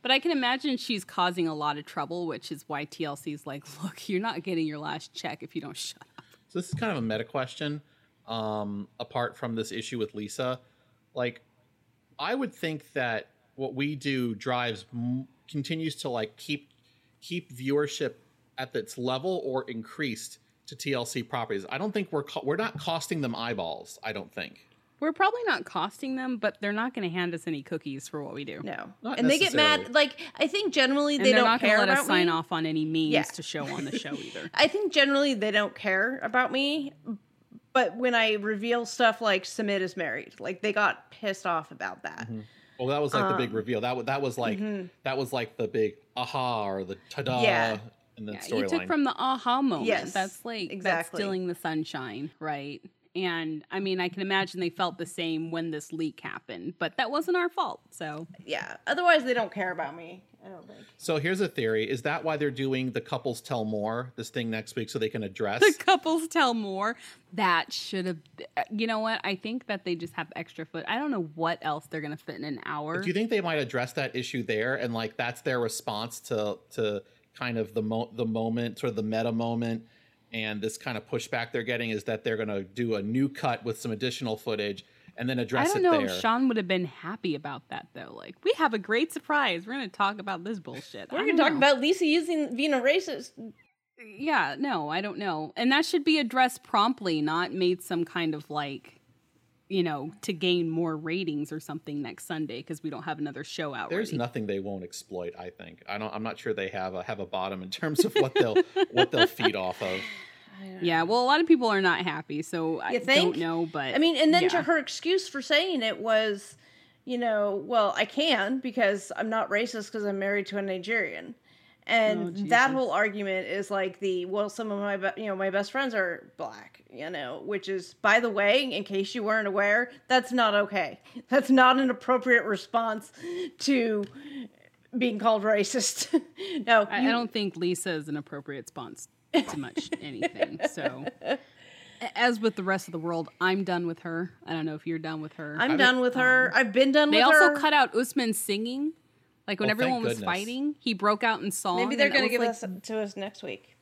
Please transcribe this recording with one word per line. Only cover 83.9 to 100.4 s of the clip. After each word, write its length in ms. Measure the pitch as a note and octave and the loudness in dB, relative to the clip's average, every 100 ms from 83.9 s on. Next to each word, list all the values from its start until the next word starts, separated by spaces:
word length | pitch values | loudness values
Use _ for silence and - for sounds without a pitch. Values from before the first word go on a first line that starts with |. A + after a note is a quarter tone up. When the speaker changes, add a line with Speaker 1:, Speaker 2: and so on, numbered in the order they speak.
Speaker 2:
additional 440 | G#2+ B2+ A#2+ B2 A2 | -2 -4 -4 -4 -4
footage 480 | - G#2+ G#2 G2 - _ - - | -4 -2 -2 -6 -12 _ -20 -6
and 140 | B2 | -4
then 80 | B2 | -2
address 320 | A#2+ B2+ D#4 | 0 2 2
Speaker 1:
I 40 | G#4 | 4
don't 20 | |
Speaker 2:
it 40 | F4+ | 4
Speaker 1:
know 60 | D#4+ | 4
Speaker 2:
there. 80 | C4 | 2
Speaker 1:
if 120 | F3+ | 0
Sean 260 | A3+ A#3 C4 | 0 2 2
would 100 | A3 | 2
have 100 | F3+ | 0
been 180 | F#3 F3 | 0 0
happy 500 | - D#3+ G#3+ F#3 D3 | -6 -12 -6 -4 -4
about 340 | A#3 C3 _ | -6 -12 _
that, 160 | - - | -12 -12
though. 200 | - - - | -14 -14 -14
Like, 180 | - - | -16 -6
"We 80 | F#4 - | -2 2
have 160 | D#4 | 2
a 60 | A3 | 0
great 340 | F#3+ A3 D#4+ | 0 0 0
surprise. 540 | D#4 - D4 C4 E3+ F#3+ | -4 0 2 2 0 -4
We're 60 | |
gonna 160 | C4 A3+ | -8 -8
talk 280 | - G3 G#3 | 0 0 0
about 260 | G3+ F#3 | -6 -6
this 160 | F#3 A3 | -6 -8
bullshit." 520 | C#3+ B2 - - - | -8 -12 -12 -14 -8
Speaker 3:
We're 80 | D4+ | -2
Speaker 1:
I 20 | |
Speaker 3:
gonna 120 | G#4+ | 2
Speaker 1:
don't 40 | - | 6
Speaker 3:
talk 140 | D4+ | 6
Speaker 1:
know. 60 | D4 | 6
Speaker 3:
about 200 | C#4 C4+ | 6 6
Lisa 220 | C#4+ F#4 E4 | 4 2 4
using, 480 | D#4+ D#4+ D#4+ D4 A#3+ | 2 2 0 0 0
being 180 | D4+ | 0
a 60 | C4+ | 2
racist. 500 | B3 E4+ F#4 C4+ B3 - A3 - _ _ _ _ A3+ G#3 | 4 2 0 -8 -10 -14 -16 -16 _ _ _ _ -20 -6
Speaker 1:
Yeah, 380 | C#4+ C#4 D3 C#3 | 2 2 2 0
no, 320 | C#4 G3+ D3 | -2 0 0
I 120 | E3 | -2
don't 160 | G3+ - | -4 -4
know. 340 | G3+ D#3+ D#3 - | -2 -2 -4 0
And 160 | A#3+ | 4
that 140 | C#4 D#4+ | 4 4
should 180 | F4 | 2
be 140 | C#4+ D#4 | 4 2
addressed 440 | A#3+ B3+ B3+ - | 2 4 2 2
promptly, 580 | - A3 A3 B3+ G3 D#3+ | 0 4 4 2 0 0
not 320 | D3+ D#3 F3+ | 2 0 0
made 280 | D#3+ F3+ F3+ | 2 2 2
some 200 | - E3+ E3 | -2 -2 -2
kind 280 | F3 E3 | 0 -2
of, 160 | D3+ D3 | -2 -4
like, 500 | D3+ C#3+ C#3 - _ _ _ _ _ _ _ _ | -4 -4 -8 -14 _ _ _ _ _ _ _ _
you 140 | G3 | 0
know, 280 | E3+ D3 C#3+ - | 2 0 -6 -8
to 120 | - | -6
gain 360 | E3+ | 0